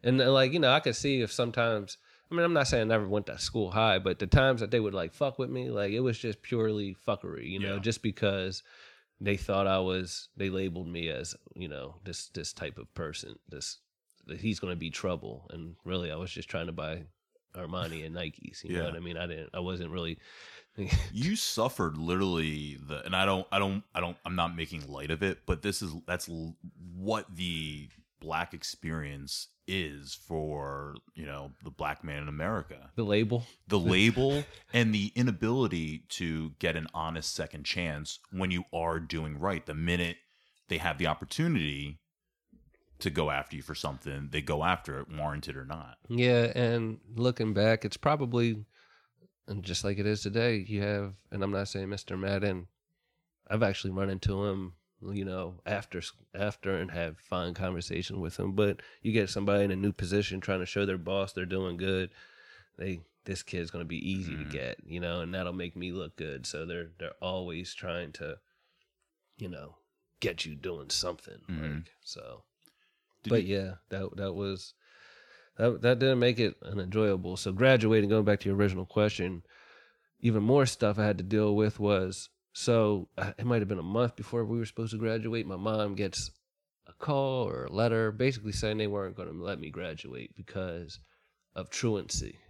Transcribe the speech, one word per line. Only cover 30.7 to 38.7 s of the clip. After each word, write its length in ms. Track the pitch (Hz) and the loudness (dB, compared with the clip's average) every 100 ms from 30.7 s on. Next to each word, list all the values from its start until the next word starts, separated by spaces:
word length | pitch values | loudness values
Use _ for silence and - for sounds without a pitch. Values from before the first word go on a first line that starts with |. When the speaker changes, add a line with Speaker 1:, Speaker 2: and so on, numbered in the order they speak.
| 69 71 73 _ | -8 -10 -14 _
Speaker 2:
you 120 | - 76 | -14 -10
know, 260 | 71 71 65 | -10 -12 -14
the 60 | 80 | -16
black 340 | 71 76 73 | -6 -6 -4
man 180 | 80 73 | -6 -6
in 60 | 73 | -6
America. 600 | 73 85 110 - - - - | -4 -2 -2 -4 -14 -12 -4
Speaker 1:
The 80 | |
label? 400 | 107 101 113 120 117 - - | 4 4 4 2 -2 -14 0
Speaker 2:
The 120 | 104 | 4
Speaker 1:
<laughs> 160 | 87 | 6
Speaker 2:
label 500 | 92 107 117 135 143 147 - _ | 8 8 6 4 2 -2 -12 _
and 220 | 120 113 | 4 4
the 160 | 107 101 - | 4 0 2
inability 880 | 123 92 110 127 120 85 80 78 _ | 2 2 2 2 2 0 -2 -6 _
to 400 | - 85 80 80 71 | -4 -2 -2 -4 -2
get 180 | 87 82 | -2 0
an 100 | 78 | -4
honest 400 | 85 80 82 78 | -6 -4 -4 -6
second 300 | - 78 80 | -6 -6 -6
chance 540 | 73 - 87 73 76 - _ | -4 -2 -2 -4 -8 -12 _
when 200 | 92 92 | -2 0
you 140 | 87 87 | 0 -2